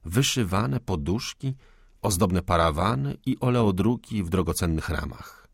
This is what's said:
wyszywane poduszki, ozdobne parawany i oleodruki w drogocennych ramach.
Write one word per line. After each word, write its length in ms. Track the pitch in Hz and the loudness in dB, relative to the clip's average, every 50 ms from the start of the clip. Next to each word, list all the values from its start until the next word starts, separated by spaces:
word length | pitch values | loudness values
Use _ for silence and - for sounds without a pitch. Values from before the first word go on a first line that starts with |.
| - | -10
wyszywane 720 | 82 82 117 139 - - 131 113 85 95 98 110 127 135 123 | 0 2 2 2 2 2 0 -2 0 0 0 0 0 -2 -4
poduszki, 760 | - - 95 82 71 80 92 117 - - - _ - 135 131 - _ - - _ - _ _ _ | -2 -2 -4 -2 0 -2 -2 -2 -4 -8 -12 _ -6 -6 -6 -8 _ -20 -20 _ -20 _ _ _
ozdobne 400 | - 101 95 87 107 92 92 90 | -2 -2 2 2 2 2 2 0
parawany 760 | 85 - 90 85 82 82 76 76 90 104 120 135 139 139 139 - _ | 2 2 2 4 4 4 2 2 0 0 0 0 -2 -4 -6 -4 _
i 140 | - - - | -4 -2 0
oleodruki 840 | - 127 123 123 113 104 95 90 95 110 123 113 - - 113 107 92 | 0 0 2 4 4 2 2 2 2 2 0 0 -4 -6 -4 -4 -2
w 60 | 85 | 0
drogocennych 600 | 87 92 90 90 85 - 92 85 80 80 - - | 0 0 0 0 -2 -2 0 0 0 -2 -2 -2
ramach. 580 | 82 - - 71 - - - - - - - _ | -4 -4 -4 -8 -10 -12 -16 -20 -20 -20 -20 _